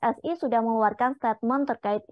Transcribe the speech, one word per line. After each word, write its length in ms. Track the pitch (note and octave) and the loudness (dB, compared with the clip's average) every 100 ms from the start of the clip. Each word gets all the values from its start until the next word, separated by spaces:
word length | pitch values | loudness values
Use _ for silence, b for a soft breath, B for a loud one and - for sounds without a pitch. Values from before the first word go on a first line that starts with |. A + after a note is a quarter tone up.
S 160 | A#3 - | -2 -2
I 160 | D#4 E4+ | -4 -4
sudah 240 | C4 A#3 | 0 2
mengeluarkan 560 | A3+ A3+ G#3+ A3+ B3 C4+ | 2 2 2 2 -2 0
statement 480 | A#3 A3 A#3 C#4 | -4 -2 0 0
terkait 400 | C#4 A3+ G#3 G#3 - | 0 -2 -2 -4 -4